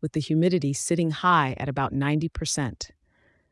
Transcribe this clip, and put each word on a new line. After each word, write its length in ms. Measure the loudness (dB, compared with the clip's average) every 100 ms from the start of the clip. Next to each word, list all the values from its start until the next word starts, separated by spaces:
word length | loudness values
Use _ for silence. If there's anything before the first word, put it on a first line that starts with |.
with 120 | -4
the 80 | -4
humidity 520 | 0 2 4 2 0
sitting 380 | -4 -2 0 0
high 460 | 0 4 4 4 -2
at 100 | -6
about 240 | -2 -2
ninety 360 | 0 0 0 -2
percent. 640 | -4 -6 -4 -4 -6 -14 _ _ _ _ _ _